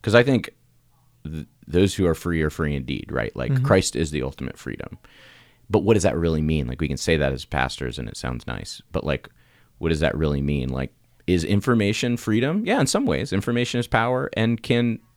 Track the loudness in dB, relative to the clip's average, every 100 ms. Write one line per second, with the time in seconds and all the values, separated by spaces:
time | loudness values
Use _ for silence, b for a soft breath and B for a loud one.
0 | 6 6 6 2 0 _ _ _ _ _
1 | _ _ -12 -10 -12 _ -2 4 4 4
2 | 2 2 0 0 0 0 -2 -2 -4 -6
3 | -4 -4 -4 -4 -2 0 4 4 2 -2
4 | -2 -2 -6 -6 -10 -10 -12 -10 -10 -14
5 | B B B B B B _ 0 4 4
6 | 4 2 2 2 2 0 -2 -4 -4 -4
7 | 0 2 2 -2 -6 -4 -2 -4 -8 -8
8 | -10 -8 -6 -6 -8 -10 -10 -16 -8 -6
9 | -2 -4 -6 _ b b b _ -2 2
10 | 2 2 0 0 0 -2 -2 -4 -6 _
11 | _ _ 0 0 2 0 2 2 2 0
12 | -2 -2 0 0 0 -2 0 0 2 0
13 | 0 0 0 -2 0 -2 0 -2 0 0
14 | 0 -2 -4 0 0 0 0 0 0 -2
15 | _